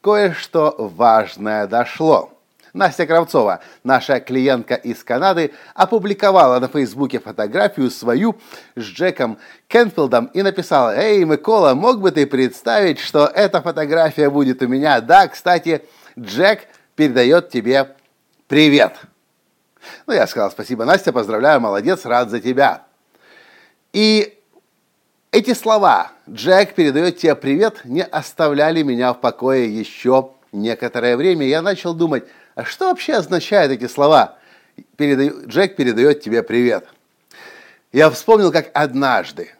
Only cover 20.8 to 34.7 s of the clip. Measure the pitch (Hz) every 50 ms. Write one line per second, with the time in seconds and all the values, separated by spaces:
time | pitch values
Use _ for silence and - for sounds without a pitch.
20.8 | 113 127 170 196 190 - 127 123 110 101 110 104 120 147 156 135 120 110 98 101
21.8 | 107 151 190 - - 123 117 120 123 113 104 120 101 120 127 127 139 123 85 -
22.8 | _ _ _ _ _ _ _ _ _ _ _ _ _ _ _ _ _ _ _ _
23.8 | _ _ _ 196 214 214 214 214 208 - _ _ _ _ _ _ _ _ _ _
24.8 | _ _ _ _ _ _ _ _ _ _ - - 226 254 247 - - 220 220 214
25.8 | 202 175 131 92 85 - - _ _ - - - 104 147 185 190 202 190 - -
26.8 | 170 147 131 143 165 180 - - - 165 147 139 - 135 139 160 202 - - -
27.8 | - 120 123 160 185 - - 156 139 - - _ 165 151 147 143 147 156 160 165
28.8 | 156 139 123 120 123 127 123 - - 123 - - 123 127 135 131 123 113 107 110
29.8 | 107 - - - - 120 131 131 131 135 _ _ _ _ - 101 104 113 117 -
30.8 | - 120 - 120 120 123 120 120 147 185 185 160 143 131 139 160 165 196 196 -
31.8 | - 175 170 160 170 165 151 123 - - _ _ _ _ _ - 123 - - -
32.8 | 381 370 359 - - - 302 226 170 151 180 170 165 - 208 202 170 139 135 113
33.8 | 120 120 - - 143 147 156 143 110 90 - _ _ _ _ _ _ _